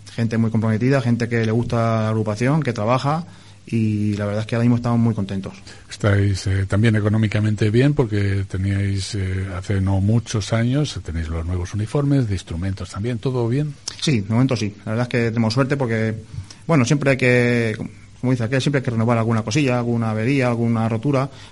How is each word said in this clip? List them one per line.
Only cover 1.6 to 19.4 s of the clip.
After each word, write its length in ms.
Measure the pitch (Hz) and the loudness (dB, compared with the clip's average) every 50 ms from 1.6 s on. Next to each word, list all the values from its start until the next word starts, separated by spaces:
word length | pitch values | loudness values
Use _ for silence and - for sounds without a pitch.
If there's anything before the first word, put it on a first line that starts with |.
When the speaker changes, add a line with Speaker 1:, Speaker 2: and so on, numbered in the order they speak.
| 117 - 123 117 113 113 113 113 | 0 0 0 0 0 2 2 0
Speaker 1:
la 60 | 110 110 | 0 0
agrupación, 540 | 110 110 107 107 104 104 120 131 147 160 | 0 0 0 -2 -2 0 0 2 2 2
que 120 | 143 123 107 | 0 -2 -2
trabaja 500 | 104 104 113 127 123 127 139 156 170 170 - - - - - - - - | -2 0 0 0 2 2 0 -2 -2 -4 -8 -14 -20 -20 -20 -20 -18 -8
y 520 | - - 117 110 107 107 104 104 104 104 | -4 -2 0 0 2 0 0 0 0 -2
la 100 | 104 104 | -2 -2
verdad 160 | 104 101 107 | -2 -2 -4
es 40 | 110 | -4
que 100 | 107 120 | -2 0
ahora 80 | 117 117 | 2 2
mismo 120 | 120 120 | 4 2
estamos 220 | 117 120 120 120 117 | 2 2 0 2 2
muy 160 | 117 117 107 | 2 2 2
contentos. 400 | 104 95 - 98 95 95 - - - - - - - - - | 0 -2 -4 -4 -6 -6 -8 -12 -16 -18 -20 -20 -20 -20 -18
Speaker 2:
Estáis, 580 | - - - 104 101 101 101 101 95 - - 98 | -8 -2 0 2 2 4 2 2 0 0 -2 -2
eh, 180 | 98 101 98 | 0 0 0
también 280 | 95 104 101 113 117 107 | 0 2 2 4 4 4
económicamente 760 | 107 101 107 104 110 110 104 - 104 107 107 107 104 113 107 | 2 2 2 2 2 2 2 0 0 0 0 0 0 0 2
bien 240 | 104 117 131 147 147 | 4 4 4 4 2
porque 500 | 147 131 104 104 101 101 101 98 98 98 - | 2 0 0 0 0 0 0 0 -2 -4 -4
teníais, 640 | - 92 95 98 98 98 101 98 98 95 92 - - | -4 -2 -2 0 0 0 0 0 -2 -4 -4 -6 -6
eh, 320 | 101 95 95 95 92 95 95 95 | -4 -4 -4 -4 -4 -6 -6 -6
hace 240 | 92 95 - 101 98 | -8 -4 -2 0 0
no 200 | 95 95 98 95 | 2 2 2 2
muchos 520 | 95 104 113 120 117 - - 107 101 - | 2 2 2 2 0 -2 -4 -4 -2 0
años, 480 | 117 113 117 120 131 147 151 - - 95 | 0 0 2 2 2 0 0 -2 -4 -8
tenéis 260 | - - 80 82 80 78 | -8 -6 -6 -4 -4 -4
los 180 | 82 82 82 | -4 -4 -4
nuevos 260 | 85 90 90 87 - | -4 -4 -4 -4 -4
uniformes, 560 | - 101 107 - - 147 143 139 143 139 123 104 | -4 -4 -4 -2 -2 0 2 2 2 2 2 0
de 60 | 98 | -2
instrumentos 560 | 87 - - 85 80 90 98 95 - 95 - | -4 -6 -6 -6 -4 -4 -4 -4 -6 -8 -10
también, 280 | - 98 104 123 123 107 | -8 -6 -4 -4 -4 -4
¿todo 300 | - 139 127 123 120 113 | -4 -2 -2 0 0 0
bien? 240 | 123 143 151 151 143 - - - - - | 0 0 -2 -4 -6 -10 -14 -14 -10 -4
Speaker 1:
Sí, 220 | - 165 139 110 | -2 0 0 0
de 80 | 95 98 | 0 0
momento 280 | 110 117 131 131 131 | 2 2 2 2 2
sí, 180 | 104 107 101 104 - - | 0 -2 -4 -6 -8 -8
la 80 | 113 | -4
verdad 120 | 110 117 123 | -2 -2 -2
es 40 | 123 | 0
que 220 | - 120 117 117 | 0 0 0 2
tenemos 240 | 110 117 113 107 110 | 2 2 2 2 2
suerte 220 | 135 139 131 147 | 2 2 2 0
porque, 400 | 139 135 113 113 110 110 110 107 - - - - - - - - - - | -2 -2 0 0 0 0 -2 -2 -6 -10 -12 -14 -14 -14 -14 -16 -10 -2
bueno, 180 | - 170 143 117 | 2 4 4 4
siempre 280 | - 151 143 143 135 | 4 2 2 2 2
hay 40 | 135 | 2
que, 600 | 131 131 123 123 123 120 120 120 120 117 113 107 107 101 - - - - - - - | 4 4 4 4 4 4 4 2 2 0 0 -2 -4 -8 -10 -12 -16 -20 -20 -12 -4
como 120 | - 123 | -2 0
dice 100 | 131 117 113 | 0 0 0
aquel, 160 | 110 135 131 | 0 0 0
siempre 200 | - 156 143 131 | 2 2 0 0
hay 40 | 123 | 0
que 60 | 127 | 0
renovar 260 | 117 113 113 120 120 | 0 0 2 2 2
alguna 260 | 117 110 113 113 110 | 2 2 2 0 0